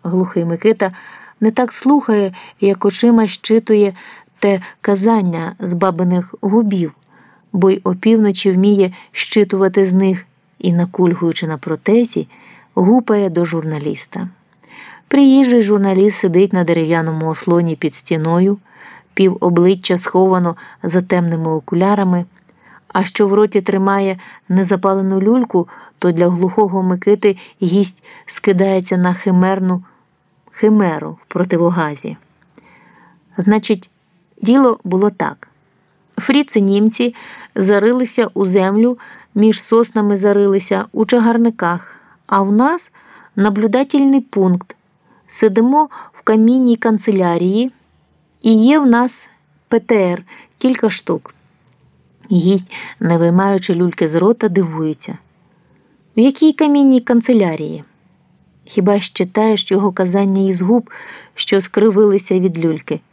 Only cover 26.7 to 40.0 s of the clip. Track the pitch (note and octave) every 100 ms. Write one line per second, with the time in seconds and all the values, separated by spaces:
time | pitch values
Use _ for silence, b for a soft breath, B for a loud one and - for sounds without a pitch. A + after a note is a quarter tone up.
26.7 | F#3+ F#3 F3+ G3+ G#3 G#3 F#3+ B B F3+
27.7 | F#3 F#3 _ B B B - - F#3 G3
28.7 | F#3+ F#3 F#3 F3+ F3+ - F3+ F#3 F#3+ F#3
29.7 | F3+ F3+ b b _ _ _ _ - G#3+
30.7 | G#3+ F#3+ D#3 D3+ E3 _ - F#3 F3 E3+
31.7 | F3 D#3 C#3+ - - _ _ _ _ b
32.7 | b b b b b _ - F#3 G#3+ -
33.7 | G3+ - _ _ _ _ _ G3 C4 C4
34.7 | A3 F#3+ F#3 G#3 G3 D3 C#3+ - _ _
35.7 | _ _ _ _ - - C#4 C#4+ A3+ G3
36.7 | G3+ G#3+ - A#3+ B B B B - F#3+
37.7 | G3+ G#3+ B3 A#3+ - A3 - G3 F#3+ F#3+
38.7 | G3+ A#3+ B3 B B B G#3 A3 G#3+ -
39.7 | A3+ A#3 A3+